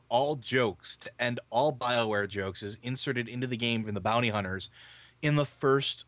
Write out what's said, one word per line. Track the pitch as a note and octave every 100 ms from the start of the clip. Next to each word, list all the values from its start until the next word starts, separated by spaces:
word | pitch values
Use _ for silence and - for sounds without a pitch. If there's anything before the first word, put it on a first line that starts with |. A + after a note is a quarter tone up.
| -
all | A#2+ C#3+ D3+
jokes | A2+ B2+ A#2 F2+ - -
to | - -
end | A#2+ A#2+ -
all | A2+ D3
BioWare | C3 B2 B2 A2+ G#2 G2+
jokes | G2+ F#2+ F#2
is | G2+ A2
inserted | A#2+ B2+ - B2 A2+
into | B2 B2+
the | A#2+
game | A#2+ A#2
from | A2
the | G#2
bounty | G2+ A#2 A#2+
hunters | G#2 F#2+ F#2+ - - - - - _
in | D3+ D3
the | C#3
first | - C#3 C3+ C#3 -